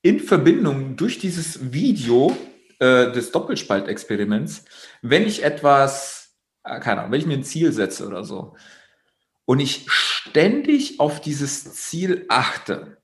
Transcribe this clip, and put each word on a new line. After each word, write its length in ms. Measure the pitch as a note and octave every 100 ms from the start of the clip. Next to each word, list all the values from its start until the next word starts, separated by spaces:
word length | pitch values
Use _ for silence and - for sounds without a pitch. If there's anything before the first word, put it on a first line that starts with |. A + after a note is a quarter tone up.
in 200 | F3 A3+
Verbindung 720 | - E3 C#3+ - F3 C3+ C3+ B2+
durch 220 | G#3 -
dieses 540 | F#3+ E3+ D#3+ - C3
Video, 640 | C3+ C4 G3+ A#2 A#2+ D3+ B3+ - - _ _
äh, 320 | B2+ B2 B2
des 220 | B2 A2+
Doppelspaltexperiments, 1300 | - - - - G2 G2 G2+ - G#2 G#2 G#2 D3 - _ - - -
wenn 240 | A#2+ D3 G#3+
ich 160 | G#3
etwas, 920 | F#3+ D3 C#3+ C#3 C3+ - - - - _ _ _
äh, 160 | B2+ A#2
keine 220 | A#2+ G#2
Ahnung, 100 | G#2
wenn 80 | B2+
ich 60 | D#3+
mir 100 | C3+
ein 60 |
Ziel 300 | C3 D#3+ E3
setze 340 | A2 F#2+ - G2
oder 160 | F#2
so 320 | G#2 G2 G2+ _ - - _ _ _ _ _ _
und 140 | - C3
ich 320 | C#3 - -
ständig 1080 | - - - - D3+ F3+ C4+ D4 D4 C#4+ -
auf 200 | D3 -
dieses 540 | D#3 C#3+ C#3 - -
Ziel 520 | - - E3 F#3 F3 -
achte 720 | A#2+ - - - - - -